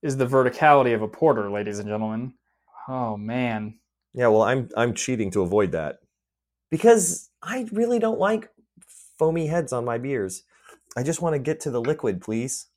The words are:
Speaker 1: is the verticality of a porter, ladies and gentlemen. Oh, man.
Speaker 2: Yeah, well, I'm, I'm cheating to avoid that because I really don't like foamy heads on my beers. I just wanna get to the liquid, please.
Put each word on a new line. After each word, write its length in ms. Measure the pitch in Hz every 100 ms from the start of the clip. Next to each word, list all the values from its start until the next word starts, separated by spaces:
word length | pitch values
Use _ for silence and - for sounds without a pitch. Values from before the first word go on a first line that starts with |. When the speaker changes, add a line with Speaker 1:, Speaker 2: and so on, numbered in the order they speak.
Speaker 1:
is 140 | 147 135
the 100 | 123
verticality 680 | 135 127 - 151 143 127 113
of 60 |
a 60 | 107
porter, 420 | - 160 123 101
ladies 280 | 104 104 101
and 100 | 104
gentlemen. 440 | 104 110 110 127 - _ _ _ - -
Oh, 300 | 131 120 107
man. 600 | 107 123 123 110 107 107 _ _ _
Speaker 2:
Yeah, 160 | - 120
well, 140 | 107
I'm, 260 | 110 135 120 -
I'm 160 | 120
cheating 360 | 107 - 127 101
to 100 | 98
avoid 320 | 90 101 98
that 260 | 82 76 - _ _ _ _ _ _ _
because 580 | 160 226 226 180 175 - _
I 240 | 160 247 226
really 260 | 214 233 240
don't 180 | 220 220
like 320 | 190 220 - _ _ _ _ - - _
foamy 300 | 160 165 156
heads 260 | 165 151
on 100 | 127
my 140 | 120 117
beers. 460 | 131 135 95 92 _ _ _ - _ -
I 80 |
just 180 | 131 170
wanna 160 | 170 151
get 220 | 131 156
to 100 | 151
the 120 | 120
liquid, 400 | 120 151 123 92
please. 460 | - 110 123 - -